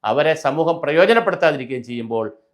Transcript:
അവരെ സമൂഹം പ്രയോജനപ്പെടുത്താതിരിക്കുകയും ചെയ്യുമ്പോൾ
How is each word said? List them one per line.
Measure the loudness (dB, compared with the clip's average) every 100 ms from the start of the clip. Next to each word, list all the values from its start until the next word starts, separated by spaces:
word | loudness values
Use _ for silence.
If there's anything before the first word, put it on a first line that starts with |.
അവരെ | -2 0 2
സമൂഹം | 0 -2 0 0 -2
പ്രയോജനപ്പെടുത്താതിരിക്കുകയും | -2 2 4 4 2 0 0 0 -6 -10
ചെയ്യുമ്പോൾ | -8 -10 -4 -4 -4 -8 _